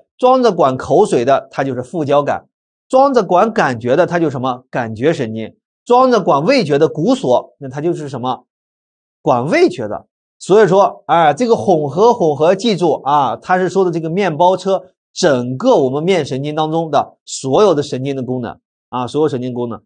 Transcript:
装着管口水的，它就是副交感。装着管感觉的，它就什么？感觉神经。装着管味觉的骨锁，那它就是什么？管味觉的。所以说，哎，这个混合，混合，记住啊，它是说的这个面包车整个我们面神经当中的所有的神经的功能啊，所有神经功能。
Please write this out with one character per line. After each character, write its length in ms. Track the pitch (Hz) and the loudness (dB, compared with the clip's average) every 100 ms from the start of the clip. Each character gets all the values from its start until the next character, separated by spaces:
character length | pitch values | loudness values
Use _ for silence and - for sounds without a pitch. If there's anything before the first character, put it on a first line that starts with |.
| _ - | _ 0
装 240 | 247 262 | 2 4
着 120 | 240 | 2
管 240 | 165 139 131 | 2 0 0
口 280 | - 147 202 | 0 2 2
水 200 | 151 123 | 2 2
的， 240 | 131 - | 0 0
它 140 | - 139 | -6 -4
就 100 | 123 | -4
是 80 | |
副 220 | 120 175 139 | -8 -6 0
交 180 | 143 | 0
感。 220 | 139 92 _ _ _ _ - | 0 -4 _ _ _ _ -2
装 260 | 262 277 | 2 4
着 100 | 247 | 2
管 280 | 180 180 220 | 2 2 2
感 260 | 220 151 117 | 0 -2 -2
觉 200 | 117 147 | 0 0
的， 100 | 170 | 2
它 100 | 170 | 0
就 120 | 156 | -2
什 100 | 131 | -2
么？ 240 | 127 123 _ | -6 -8 _
感 260 | 147 113 107 | -8 -6 -2
觉 160 | 143 | -2
神 220 | - 113 110 | -2 -4 -8
经。 180 | 107 _ _ _ | -12 _ _ _
装 280 | - 247 262 | 0 2 4
着 100 | 233 | 2
管 240 | 170 139 175 | 2 0 2
味 180 | 277 | 0
觉 140 | 151 143 | 2 2
的 100 | 160 | 0
骨 260 | 156 190 269 | 0 -2 0
锁， 400 | 131 117 - - | 0 0 -2 -16
那 80 | 135 | -14
它 140 | 139 | -8
就 120 | 165 | -6
是 140 | 156 147 | -6 -8
什 140 | 123 | -8
么？ 240 | 127 113 _ _ _ _ _ _ _ _ | -6 -8 _ _ _ _ _ _ _ _
管 260 | 160 123 139 | 0 0 2
味 180 | 311 349 | 2 2
觉 200 | - 107 | 0 -8
的。 180 | 101 _ _ _ _ | -10 _ _ _ _
所 240 | - 208 | 2 4
以 40 | 185 | 6
说， 360 | 190 190 - - | 4 2 0 0
哎， 260 | 165 156 | 2 2
这 120 | 143 240 | 2 0
个 100 | 226 | 0
混 340 | 214 160 143 | 2 0 0
合， 240 | 147 233 | 2 2
混 220 | - 165 135 | 4 0 2
合， 200 | 143 196 | 0 2
记 220 | 233 170 | 0 0
住 240 | 170 - | 0 0
啊， 340 | 131 147 127 113 | 0 0 0 -4
它 220 | - 185 | -2 -2
是 100 | 233 | 0
说 160 | 196 | 0
的 80 | 180 | 0
这 80 | 165 | -2
个 100 | 160 | -4
面 280 | 180 190 151 | -4 -2 2
包 180 | 180 185 | 2 2
车 280 | 196 185 - _ _ | -2 -4 -4 _ _
整 460 | - 170 127 123 131 | -2 0 0 -2 -2
个 180 | 247 208 | 0 2
我 120 | 131 | 2
们 140 | 139 | -2
面 220 | 170 185 131 | 0 -2 -2
神 160 | 131 | -6
经 120 | 147 151 | -6 -4
当 160 | 156 | -2
中 180 | 165 165 | -4 -2
的 280 | 139 - _ - | -2 -2 _ -16
所 380 | - 135 156 | -10 -2 2
有 100 | 208 | 2
的 80 | 147 | 2
神 220 | 143 127 | -2 -6
经 120 | 139 135 | -6 -6
的 60 | |
功 200 | 123 127 | -6 -6
能 180 | 110 - _ _ _ | -8 -10 _ _ _
啊， 180 | 123 123 | -8 -4
所 140 | 143 | -2
有 60 | 151 | -2
神 140 | 127 | -2
经 120 | 127 | -6
功 160 | 120 120 | -6 -8
能。 120 | 104 | -8